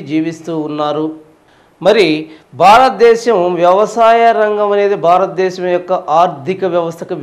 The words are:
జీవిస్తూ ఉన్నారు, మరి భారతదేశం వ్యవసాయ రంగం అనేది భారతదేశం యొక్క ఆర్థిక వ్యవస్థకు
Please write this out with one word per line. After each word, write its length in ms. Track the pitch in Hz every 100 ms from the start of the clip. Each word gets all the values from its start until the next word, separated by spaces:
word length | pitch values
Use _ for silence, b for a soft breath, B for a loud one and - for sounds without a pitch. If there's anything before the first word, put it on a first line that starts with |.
| 143
జీవిస్తూ 440 | 156 160 160 170 160 151
ఉన్నారు, 380 | 151 147 151 160 156 - _ b b b _ 175
మరి 200 | 233 165 156 156 B B 131
భారతదేశం 760 | 185 233 262 196 233 226 240 196 175 170
వ్యవసాయ 580 | 175 190 214 220 226 233 233 214
రంగం 320 | 208 208 208 202
అనేది 220 | 202 196 165
భారతదేశం 580 | 185 190 165 185 185 180
యొక్క 220 | 175 175 180 - 160
ఆర్థిక 420 | 180 143 131 185 185
వ్యవస్థకు 420 | 170 170 165 185 165